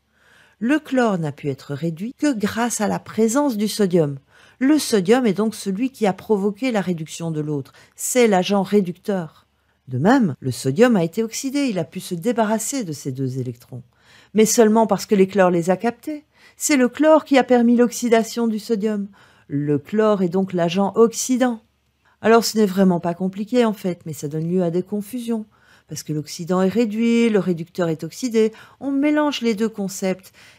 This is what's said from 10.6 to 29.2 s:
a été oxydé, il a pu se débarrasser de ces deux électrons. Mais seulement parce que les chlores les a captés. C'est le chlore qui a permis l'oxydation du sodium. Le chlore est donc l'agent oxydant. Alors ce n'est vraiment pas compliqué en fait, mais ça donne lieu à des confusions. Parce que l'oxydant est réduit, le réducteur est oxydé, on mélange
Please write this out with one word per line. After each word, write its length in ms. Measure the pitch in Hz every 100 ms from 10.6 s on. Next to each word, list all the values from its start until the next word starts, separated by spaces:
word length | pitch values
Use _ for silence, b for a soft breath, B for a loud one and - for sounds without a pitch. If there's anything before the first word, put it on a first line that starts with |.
| 131 143 247 208
a 80 |
été 180 | 165 202
oxydé, 440 | 226 - 269 285 277
il 120 | 185
a 60 |
pu 160 | 160 185
se 140 | -
débarrasser 680 | 175 196 240 214 220 - 277
de 80 | 180
ces 200 | 143 143
deux 260 | 131 131 131
électrons. 440 | 123 120 - 127 - b b b b
Mais 140 | 202 214
seulement 400 | - 214 226 220
parce 180 | 190
que 100 | -
les 120 | 208 190
chlores 240 | 202 180
les 180 | 175 165
a 80 | 185
captés. 480 | 233 233 - 302 _ b b b
C'est 200 | - 285
le 120 | 247
chlore 360 | 240 302 311
qui 120 | - 269
a 80 |
permis 320 | 247 247 233 240
l'oxydation 720 | 240 - 240 226 220 233 233
du 120 | 214
sodium. 500 | - 226 220 214 202 b b b b
Le 320 | 139 147 147
chlore 440 | - 214 214 208
est 60 | 180
donc 240 | 185 190
l'agent 400 | 180 170 180 196
oxydant. 680 | - 226 226 - 254 254 226 _ _ _ _ _ _
Alors 240 | 214 233
ce 140 | 226 214
n'est 80 | 208
vraiment 340 | 185 190 170
pas 140 | 170
compliqué 500 | 175 185 190 208 247
en 80 | 226
fait, 300 | 208 190 175
mais 80 | 165
ça 160 | 143 147
donne 180 | 156 165
lieu 160 | 185
à 80 | 170
des 120 | 170
confusions. 640 | 185 208 202 254 233 226 220 b b b b
Parce 140 | 156
que 100 | -
l'oxydant 480 | 151 147 - 165 185
est 80 | 190
réduit, 600 | 196 233 214 233 233 233
le 80 | 208
réducteur 500 | 180 165 165 - 170
est 160 | 156
oxydé, 480 | 165 - 254 220 220 220 B B
on 140 | 269
mélange 480 | 277 294 302